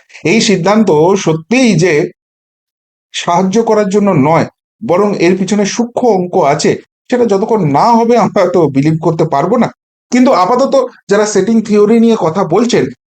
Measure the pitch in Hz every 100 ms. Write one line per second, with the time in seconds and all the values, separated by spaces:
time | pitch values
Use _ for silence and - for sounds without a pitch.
0 | _ - 156 220 - 180 180 214 196 151
1 | 170 196 175 160 - 254 247 160 180 151
2 | 180 - _ _ _ _ _ _ _ _
3 | _ - - 175 190 220 226 214 202 208
4 | 202 165 143 160 117 - _ _ 117 180
5 | 208 - 170 190 190 208 196 - 233 -
6 | 247 185 180 185 156 156 196 120 - _
7 | - 247 226 196 214 214 151 143 214 233
8 | 233 240 185 208 180 180 147 131 151 156
9 | 170 160 156 139 175 240 165 - _ _
10 | _ 240 262 202 180 247 269 269 - -
11 | - 202 208 196 185 226 208 208 208 233
12 | 226 220 165 180 170 185 240 175 127 -